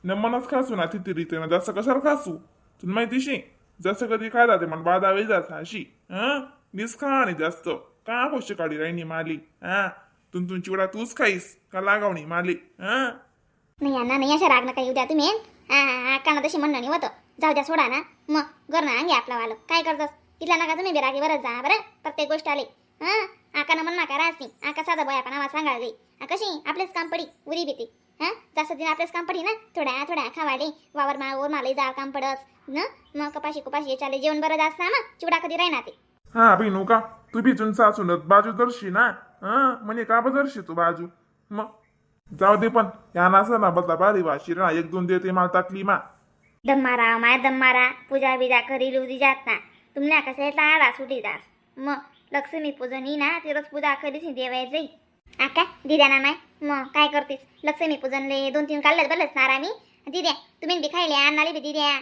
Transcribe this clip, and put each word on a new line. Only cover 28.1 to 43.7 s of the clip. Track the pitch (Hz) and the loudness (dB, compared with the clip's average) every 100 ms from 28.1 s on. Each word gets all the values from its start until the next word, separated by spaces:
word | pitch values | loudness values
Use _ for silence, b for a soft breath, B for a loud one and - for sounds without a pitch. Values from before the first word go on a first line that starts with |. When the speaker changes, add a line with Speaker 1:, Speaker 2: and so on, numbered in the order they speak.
| _ | _
Speaker 2:
हं? | 330 453 _ - | -6 -6 _ -6
जास्त | 311 | -4
दिन | 294 320 | -4 -4
आपलेच | 311 339 | -2 -4
काम | 349 | -4
पडी | 339 370 | -4 -4
ना. | 359 440 _ 349 | -4 -4 _ -4
थोड्या, | 269 254 | -4 -4
थोड्या | 294 330 247 | -4 -4 -4
खावाले. | 330 302 262 302 302 b | -4 -4 -2 -4 -8 b
वावर | 294 277 277 | -2 -2 -2
मा-, | 269 | -4
ओर | 269 285 | -4 -4
माले | 302 254 | -2 -2
जा | 269 262 | -2 -2
काम | 269 277 | -4 -8
पडस. | 277 269 269 - b - | -4 -4 -6 -10 b -8
न? | 285 403 - _ 294 | -6 -6 -8 _ -8
मग | 294 | -6
कपाशी, | 302 302 302 | -6 -8 -8
कुपाशी | 269 285 285 | -6 -6 -4
याच्याले | 262 277 269 | -4 -4 0
जेवण | 302 302 | 0 0
बरं | 311 311 | 0 2
जास्त | 311 311 | 0 0
ना | |
मग. | 349 508 - _ | 0 0 -2 _
चिवडा | 330 330 | -2 -2
कधी | 330 330 | -2 0
राहणार | 349 269 226 | 0 -2 -6
ते? | - _ _ _ | -20 _ _ _
Speaker 1:
हा, | 233 226 | 8 8
बिनू | 185 214 190 | 8 4 0
का? | 190 226 226 - _ | 4 2 2 -16 _
तू | 226 | 2
बी | 240 | 2
तुमचा | 226 220 208 214 | 2 -2 6 6
असून | 214 180 175 | 6 0 0
बाजू | 151 202 220 | 6 6 6
दर्शी | 208 240 233 196 | 0 0 0 -2
ना? | 190 240 - - _ | 2 2 0 -18 _
हं? | 196 247 262 240 214 | -2 2 2 0 -6
म्हणे | 226 | -6
का | 220 226 | 2 2
बा | 240 | 4
दर्शी | 269 277 240 | 0 0 -4
तू | 165 | -8
बाजू? | 165 170 170 175 _ _ _ _ | 0 0 0 -10 _ _ _ _
मग | 208 214 - _ _ _ _ _ 147 | -8 -8 -14 _ _ _ _ _ 4
जाऊ | 190 208 | 6 6
दे | 226 | 6
पण. | 240 196 - - 175 | 4 2 -4 -6 2
या | 180 | 6
नासा | 196 208 233 | 6 6 4
ना | 196 | 4